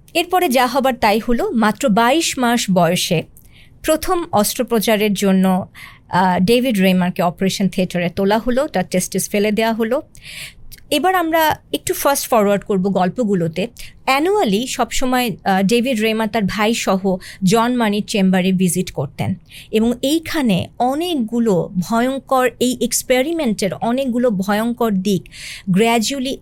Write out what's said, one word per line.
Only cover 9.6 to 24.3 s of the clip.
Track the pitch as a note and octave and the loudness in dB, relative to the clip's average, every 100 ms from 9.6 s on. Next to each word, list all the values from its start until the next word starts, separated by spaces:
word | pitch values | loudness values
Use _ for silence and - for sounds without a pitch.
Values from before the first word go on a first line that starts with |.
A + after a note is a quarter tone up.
| A3+ | 0
হলো। | A3+ A3+ C4+ - - - - - - - - - | 0 -2 -2 -6 -16 -18 -16 -16 -18 -20 -14 -2
এবার | D4 F4 F#4 | 0 2 0
আমরা | E4 E4 D#4 - - | 0 2 2 -2 -6
একটু | C#4+ - | -8 -6
ফাস্ট | F4+ D4 C#4 - | -2 0 0 2
ফরওয়ার্ড | A#3 G3+ G3+ | 2 2 0
করব | - G3+ G3 | 0 -2 0
গল্পগুলোতে। | F#3+ F#3 F#3 A3 F#3+ D#3+ E3+ F3 - - - - | 0 0 -2 -2 0 -2 -4 -8 -8 -18 -8 -2
অ্যানুয়ালি | C4+ E4 G#4+ C#4+ G3 B3+ | 0 2 2 2 0 -2
সবসময়, | - A#3+ - B3+ B3+ A#3+ E3 | -4 -2 0 0 0 -2 -4
আহ, | - F#3+ | -2 2
ডেভিড | G3 A#3+ A#3+ A3+ | 2 2 2 0
রেমার | A3 A3 A3 | 0 -2 -2
তার | A3+ F#3+ | -2 -2
ভাই | F#3+ G#3+ | 0 0
সহ | A#3 - F#3+ F#3+ F#3 - - | 0 0 0 0 -4 -6 -2
জন | F#3 A3+ A#3 B3 | 2 2 2 0
মানির | A3 G#3 G#3 | 0 0 -2
চেম্বারে | G#3+ F#3+ F#3 F#3 | 0 2 2 2
ভিজিট | F#3 F#3 F3 F#3 | 2 0 0 -4
করতেন | - C3+ - G#2 F#3 - - - | -6 -8 -6 -6 -6 -10 -20 -4
এবং | G#3+ A3+ B3 | 0 0 0
এইখানে | C4+ D#4+ D#4+ E4 B3 F3+ - - | 0 -2 -2 -2 0 0 -2 -2
অনেকগুলো | B3 C#4+ F4+ D#4 A3 A#3 A3+ F3 E3 F3+ | -2 0 -2 -2 -2 0 2 0 0 -4
ভয়ঙ্কর, | E3 A3+ B3+ C4+ - C4 B3+ - | -2 0 0 -2 -2 0 0 0
এই | B3 B3 | -2 0
এক্সপেরিমেন্টের | B3 - - B3+ C#4 E4 C4 G3+ G3 | -2 -2 0 0 0 -2 -2 -2 -4
অনেকগুলো | - A3+ B3+ C4+ A#3 B3 | -4 -2 -2 -2 0 0